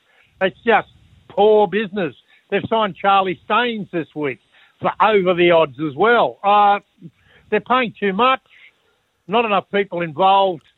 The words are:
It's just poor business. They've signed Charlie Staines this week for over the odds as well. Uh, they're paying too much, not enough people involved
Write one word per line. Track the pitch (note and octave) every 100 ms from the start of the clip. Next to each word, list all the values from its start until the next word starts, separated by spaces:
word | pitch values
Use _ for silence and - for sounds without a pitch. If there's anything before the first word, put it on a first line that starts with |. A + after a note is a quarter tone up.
| _ _ _ -
It's | F#3+ -
just | A#3 G#3 - _ _ _ -
poor | - G#3+ G#3+ G3+
business. | G3 G#3+ G3+ D#3+ - _ _ -
They've | G3 -
signed | A3+ G#3 -
Charlie | G3 G3 F#3+ F3 -
Staines | A3 A#3+ A3 F#3
this | E3+ D3
week | D3+ D3 A#2+ _ _ _ -
for | F3 -
over | G3 G#3+ F3+
the | F3 F3
odds | E3 D#3 B2
as | D#3 C3+
well. | G#3 A#3+ D3 A2+
Uh, | G3+ G#3 G3+ G3+ - _ E3+ _ _ _ -
they're | G#3
paying | - B3 A#3+ -
too | G3+
much, | F#3 B3+ C4 _ _ - _ _ _ _ _ -
not | A3 A3+
enough | G3 -
people | G3+ G3 F3
involved | E3+ C#3+ F#3+ G3 G3 F3+ _